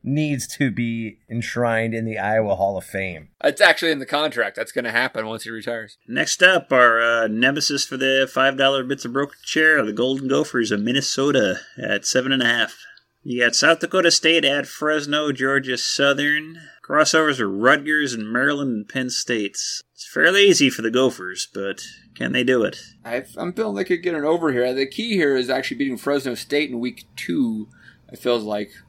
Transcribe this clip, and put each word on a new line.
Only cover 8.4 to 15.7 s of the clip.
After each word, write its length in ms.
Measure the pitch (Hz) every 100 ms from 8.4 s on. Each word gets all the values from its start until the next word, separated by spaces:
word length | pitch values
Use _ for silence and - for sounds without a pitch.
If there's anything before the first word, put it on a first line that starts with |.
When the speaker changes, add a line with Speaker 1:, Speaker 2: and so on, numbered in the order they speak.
| 135 135
Speaker 3:
dollar 280 | 135 139
bits 200 | 127 135
of 100 | 120
broken 260 | 131 143 -
chair, 400 | - 156 156 151
the 100 | 107
Golden 340 | 107 127 135 131
Gophers 440 | 139 151 127 110
of 80 | 104
Minnesota 760 | 110 135 - - 139 135 104 - - -
at 240 | 113 101 -
seven 260 | 131 127
and 120 | 135
a 20 | 120
half. 320 | 117 107 - - - _ _
You 200 | 131 120
got 120 | 120 -
South 240 | 147 165
Dakota 320 | 170 190 170
State 340 | - 160 165 143
at 220 | 143 139
Fresno, 640 | - 151 156 143 151 151
Georgia 440 | 131 135 139 131